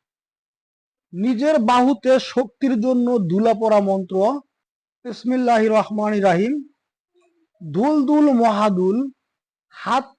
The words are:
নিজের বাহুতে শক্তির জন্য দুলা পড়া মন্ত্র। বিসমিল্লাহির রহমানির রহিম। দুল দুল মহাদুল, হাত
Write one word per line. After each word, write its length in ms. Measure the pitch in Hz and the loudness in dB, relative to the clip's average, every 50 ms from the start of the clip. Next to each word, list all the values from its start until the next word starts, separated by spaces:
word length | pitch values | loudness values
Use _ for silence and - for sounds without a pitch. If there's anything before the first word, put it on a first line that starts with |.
| _ _ _ _ _ _ _ _ _ _ _ _ _ _ _ _ _ _ _ _ _ _ 175 | _ _ _ _ _ _ _ _ _ _ _ _ _ _ _ _ _ _ _ _ _ _ -8
নিজের 460 | 175 202 247 254 214 269 302 311 302 | -4 -2 -2 -2 0 0 0 0 2
বাহুতে 600 | 220 220 247 247 247 262 285 - - 254 262 254 | 2 2 2 4 4 2 0 0 0 2 2 2
শক্তির 600 | - - - - 277 208 _ _ - 269 269 220 | 0 -2 -4 -4 -4 -4 _ _ -2 -2 0 0
জন্য 380 | 208 254 254 247 240 240 247 240 | 0 0 0 0 0 0 0 0
দুলা 360 | 190 160 170 196 214 226 220 | -2 0 0 0 2 2 0
পড়া 260 | 208 226 220 214 208 | 0 0 2 2 2
মন্ত্র। 640 | 202 196 196 196 190 180 190 190 196 226 269 294 262 _ _ _ _ _ _ _ _ _ _ _ - | 2 0 -2 -4 -4 -4 -2 -2 0 0 -2 -4 -8 _ _ _ _ _ _ _ _ _ _ _ -14
বিসমিল্লাহির 680 | 247 214 - - 240 254 254 254 240 233 220 220 220 | -14 -14 -8 -6 -4 -2 0 0 2 2 2 2 2
রহমানির 520 | 220 220 185 - 214 214 208 208 214 208 190 | 2 0 0 -2 -4 -4 -4 -2 -2 0 2
রহিম। 400 | 190 170 170 202 240 285 294 277 - _ _ _ _ _ _ _ _ _ _ _ _ _ _ _ _ _ - 180 | 2 2 2 0 -2 -4 -6 -8 -12 _ _ _ _ _ _ _ _ _ _ _ _ _ _ _ _ _ -18 -14
দুল 420 | 156 143 175 226 294 311 302 277 | -8 -4 -2 0 0 2 0 2
দুল 260 | 247 294 302 294 294 | 2 2 2 4 4
মহাদুল, 800 | 269 233 233 226 214 202 208 214 196 180 185 185 202 240 277 269 - _ _ _ _ _ _ _ _ _ _ _ | 4 2 2 2 2 2 0 0 0 0 0 0 0 -2 -4 -6 -10 _ _ _ _ _ _ _ _ _ _ _
হাত 440 | - - - - 233 262 254 - _ | -20 -12 -6 -4 -2 -2 -2 -6 _